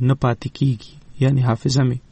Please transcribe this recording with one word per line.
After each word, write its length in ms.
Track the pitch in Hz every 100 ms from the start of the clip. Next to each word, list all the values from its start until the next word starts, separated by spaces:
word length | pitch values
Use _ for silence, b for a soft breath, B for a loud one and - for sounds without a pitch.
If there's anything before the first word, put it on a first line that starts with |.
نه 120 | 123
پاتې 340 | 139 131 120 131
کیږي، 760 | - 139 113 - - - -
یعنی 200 | 135 135
حافظه 420 | 123 113 - 131
مې 120 | 131 123 -